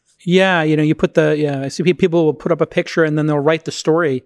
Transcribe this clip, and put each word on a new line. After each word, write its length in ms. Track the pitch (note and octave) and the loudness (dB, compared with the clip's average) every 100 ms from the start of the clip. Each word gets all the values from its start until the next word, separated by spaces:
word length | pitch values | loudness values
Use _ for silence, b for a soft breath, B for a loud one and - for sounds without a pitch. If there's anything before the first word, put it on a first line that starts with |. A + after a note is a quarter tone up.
| _ _ E3+ | _ _ 0
Yeah, 360 | F3+ F#3+ F3 | 2 2 2
you 120 | D#3 D3+ | 0 0
know, 60 | |
you 100 | D3+ | 0
put 200 | D#3 E3+ E3+ | 0 0 2
the, 200 | D3+ D3+ | 2 0
yeah, 240 | D3 C3+ | -2 -4
I 80 | C3+ | -6
see 120 | - | -2
pe-, 100 | E3+ | -2
people 320 | D3+ F#3 E3+ D#3 | 0 0 2 0
will 80 | |
put 180 | C3+ F3 | 0 -4
up 100 | D#3+ | -2
a 60 | D#3+ | -2
picture 360 | F3+ E3+ F3 | -2 -2 0
and 140 | D#3 D3+ | 0 0
then 80 | D3+ | 0
they'll 120 | D3 | 0
write 260 | D3 D#3+ - | 0 -2 -4
the 60 | |
story. 520 | - D#3+ D#3+ D#3+ B2+ | -4 0 0 0 -2